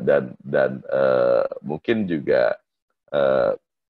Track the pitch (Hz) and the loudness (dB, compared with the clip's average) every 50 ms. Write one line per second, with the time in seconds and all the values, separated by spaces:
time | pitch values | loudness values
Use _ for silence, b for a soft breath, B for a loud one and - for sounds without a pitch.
0 | 65 69 71 71 65 64 - - - 67 73 71 65 65 65 64 - - - 67 | 0 2 2 2 0 -4 -10 -14 -8 -2 0 0 0 0 -2 -6 -8 -4 -2 0
1 | 67 65 64 62 62 62 60 55 - - - - - 67 78 78 - - 113 110 | 2 2 2 2 2 2 2 2 0 -2 -6 -10 -8 -8 -8 -4 -2 -2 -2 0
2 | 101 87 85 73 - 69 71 62 60 60 - - _ _ _ _ _ _ _ _ | -2 -2 -4 -4 0 0 2 2 2 0 -2 -6 _ _ _ _ _ _ _ _
3 | _ - 71 73 69 67 67 65 57 52 - - _ _ _ _ _ _ _ | _ -4 -2 0 2 2 2 2 0 0 -2 -4 _ _ _ _ _ _ _